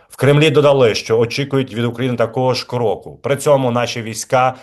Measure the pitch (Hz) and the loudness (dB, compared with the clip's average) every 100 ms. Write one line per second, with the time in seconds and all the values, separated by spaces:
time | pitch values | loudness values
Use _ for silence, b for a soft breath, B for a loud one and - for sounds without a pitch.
0 | B - 131 147 156 123 143 139 117 101 | B 0 2 4 4 4 4 4 4 2
1 | - 113 113 135 143 135 127 107 120 117 | -2 0 0 -4 -4 -2 -2 -4 -4 -4
2 | 127 120 113 131 127 117 - 123 110 90 | -6 -2 -2 -2 -2 -2 -4 -4 -2 -4
3 | 78 73 120 139 151 139 127 120 117 120 | -10 -10 -4 -2 2 2 2 -2 -4 -6
4 | 110 110 - 131 131 131 | -8 -10 -2 0 0 -2